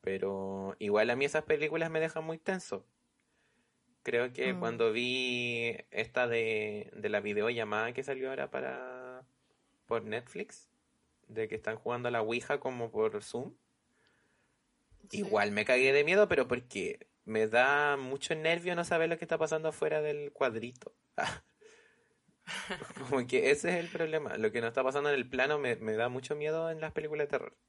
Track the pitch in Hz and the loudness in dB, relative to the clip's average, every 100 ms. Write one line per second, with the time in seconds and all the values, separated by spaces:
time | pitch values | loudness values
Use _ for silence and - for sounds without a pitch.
0 | - 95 95 95 98 98 98 95 104 104 | -4 -2 -2 -2 -4 -4 -6 -4 2 4
1 | 113 123 143 156 - 151 151 160 165 160 | 4 2 0 0 0 0 2 -2 -2 0
2 | 156 160 160 165 - 190 - 98 - _ | -2 -2 -6 -6 -4 -4 -4 -8 -10 _
3 | _ _ _ _ _ _ _ _ _ _ | _ _ _ _ _ _ _ _ _ _
4 | - 120 127 127 127 123 113 117 113 110 | -2 0 0 0 -2 0 -2 2 4 4
5 | 123 127 127 123 123 117 117 113 - 104 | 0 0 0 0 0 0 -2 -4 -6 -6
6 | 110 - 123 117 113 107 107 104 - - | -2 0 2 2 0 0 -2 -6 -10 -6
7 | 104 104 104 104 110 120 107 104 113 123 | 0 0 0 0 0 0 -2 -2 -2 -4
8 | 135 131 131 135 135 135 131 131 127 127 | -6 -4 -4 -4 -6 -4 -6 -8 -10 -12
9 | 127 127 131 _ _ _ _ _ _ 113 | -14 -16 -20 _ _ _ _ _ _ -4
10 | 107 110 123 180 - - - _ _ _ | -2 -6 -6 -10 -10 -12 -20 _ _ _
11 | _ _ _ 113 110 110 - 110 - 120 | _ _ _ -6 -4 -4 -6 -6 -4 -2
12 | 123 120 107 120 - 143 131 123 113 110 | -2 0 0 -2 -2 -2 -2 -4 -6 0
13 | 110 104 - - - - _ _ _ _ | 0 0 -8 -8 -8 -14 _ _ _ _
14 | _ _ _ _ _ _ _ _ _ - | _ _ _ _ _ _ _ _ _ -20
15 | 202 208 202 196 104 104 107 127 131 139 | -12 -6 0 2 2 2 2 4 6 6
16 | 147 190 208 160 131 123 120 101 90 - | 6 6 6 6 2 -2 -4 -6 -6 -6
17 | - _ - 110 110 117 131 143 147 139 | -14 _ -4 0 4 6 6 6 4 0
18 | 131 135 - 156 156 170 175 170 170 170 | -2 -6 -2 0 2 0 0 -2 0 2
19 | 165 165 165 165 160 160 160 151 156 151 | 2 0 -2 -2 0 0 -2 0 0 2
20 | 151 147 143 - 135 113 117 123 - _ | 0 -2 -6 -2 0 0 -8 -12 -18 _
21 | _ - - - _ _ - - _ _ | _ -4 -4 -4 _ _ -20 -20 _ _
22 | _ _ _ _ - - - 196 - - | _ _ _ _ -12 -10 -8 -8 -10 -12
23 | 127 135 123 127 135 143 170 175 170 165 | 0 0 4 4 6 4 4 0 -2 -2
24 | 160 156 135 - 110 113 117 117 131 143 | 0 0 -2 0 0 2 0 2 2 2
25 | 147 143 123 131 135 151 131 117 110 107 | 2 2 0 0 2 2 2 0 0 0
26 | 120 127 127 151 151 160 165 160 156 156 | 0 -2 -4 -4 -2 -2 -2 -4 -6 -4
27 | 151 151 147 139 - _ | -4 -2 0 -2 -4 _